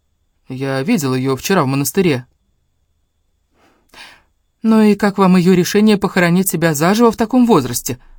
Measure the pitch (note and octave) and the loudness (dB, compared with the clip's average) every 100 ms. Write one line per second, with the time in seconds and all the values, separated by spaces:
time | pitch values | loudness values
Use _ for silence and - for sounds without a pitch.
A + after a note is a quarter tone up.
0 | _ _ _ _ - B2+ C3+ C3+ D3 A#3 | _ _ _ _ -18 -10 -8 -6 -2 -2
1 | C#3 C3 C3 C3 - G3 C3 C#3 C#3 - | -2 -4 -2 -4 -2 -2 0 -2 -4 -2
2 | F3+ B2 - _ _ _ _ _ _ _ | -2 -2 -6 _ _ _ _ _ _ _
3 | _ _ _ _ _ _ _ _ _ - | _ _ _ _ _ _ _ _ _ -20
4 | - - _ _ _ _ A3+ A3 G#3+ G#3 | -20 -20 _ _ _ _ 0 4 4 2
5 | G#3 G3 F#3+ F#3 F3 F3+ F3 G#3 G#3+ G3+ | 0 0 2 4 4 2 2 2 2 2
6 | G3+ - F3 F3 F#3+ E3+ E3+ C#3 E3 G#3 | -2 -2 0 0 -2 -2 -2 0 0 2
7 | A#3 G#3+ A3 B3+ A#3 F#3 B2 B2 - B2 | 2 0 -2 0 2 2 0 -6 -10 -12
8 | _ | _